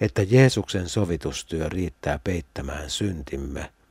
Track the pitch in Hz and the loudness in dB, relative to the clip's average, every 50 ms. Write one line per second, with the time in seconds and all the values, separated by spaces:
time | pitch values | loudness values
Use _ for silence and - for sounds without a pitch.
0 | 104 107 - - 101 95 120 131 135 127 - 107 95 - - 95 90 85 - 107 | -2 0 2 0 2 6 8 8 8 8 6 2 -2 -2 -4 -4 -4 -2 0 0
1 | 101 85 85 76 - 71 - - - - 82 80 78 78 82 92 90 76 - _ | 0 0 0 -2 -4 -4 -6 -8 -8 -6 -4 -4 -4 -2 -2 -2 -4 -4 -6 _
2 | - - 73 71 - 101 90 87 - - - - 69 67 71 76 76 - - - | -4 -4 -4 -2 -2 -4 -4 -4 -4 -8 -10 -10 -8 -8 -8 -8 -8 -8 -6 -4
3 | 104 101 87 78 71 - 69 69 69 67 67 73 76 - - _ _ _ | -2 -4 -4 -6 -8 -8 -8 -8 -8 -8 -8 -8 -10 -12 -14 _ _ _